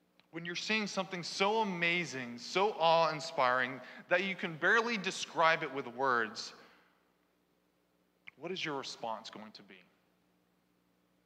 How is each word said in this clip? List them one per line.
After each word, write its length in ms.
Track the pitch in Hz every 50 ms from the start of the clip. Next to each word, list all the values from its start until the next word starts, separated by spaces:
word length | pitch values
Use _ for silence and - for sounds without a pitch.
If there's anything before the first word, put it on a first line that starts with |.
| _ _ _ _ _ _
When 120 | - 170 170
you're 120 | 175 175
seeing 320 | - - - 214 220 208
something 360 | 190 - 196 180 - 190 175 160
so 380 | - - - 196 202 220 226
amazing, 800 | 220 196 180 170 170 170 170 180 165 131 131 131 123 120 120 117
so 340 | - - - 180 202 220 -
awe-inspiring, 1040 | - 160 165 165 165 165 156 156 147 - - - 143 131 123 123 127 123 127 135 120 - - - - - -
that 140 | 180 185 196
you 120 | 190 185
can 220 | - 208 175 160
barely 400 | 143 170 185 214 233 226 240 233
describe 640 | 196 180 190 - - - - - 156 165 160 165 160
it 100 | 160 135
with 160 | 135 139 120
words, 640 | 123 117 123 139 131 123 117 110 107 107 - - - - - - - - _ _ _ _ _ _ _ _ _ _ _ _ _ _ _ _ _ _ _ _ _ _ _ _ _ _ _ _ _ _ - _ 123
what 100 | 147 175
is 140 | 190 175 165
your 100 | 156 143
response 540 | 135 120 - - - 120 113 110 104 113 -
going 220 | - 104 107 110
to 100 | - -
be? 140 | 104 98 98 92 90 _ _ _ _ _ _ _ _ _ _ _ _ _ _ _ _ _ _ _ _ _ _ _ _ _ _ _ _